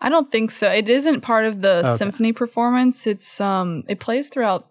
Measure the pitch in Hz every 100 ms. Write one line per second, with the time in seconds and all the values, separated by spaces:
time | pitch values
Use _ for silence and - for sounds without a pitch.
0 | 262 320 269 226 226 - 208 202 214 254
1 | 302 269 240 226 220 202 196 175 139 117
2 | 202 202 226 226 240 - 240 247 254 247
3 | 226 208 - - 202 190 180 165 - 196
4 | - 240 285 285 220 185 -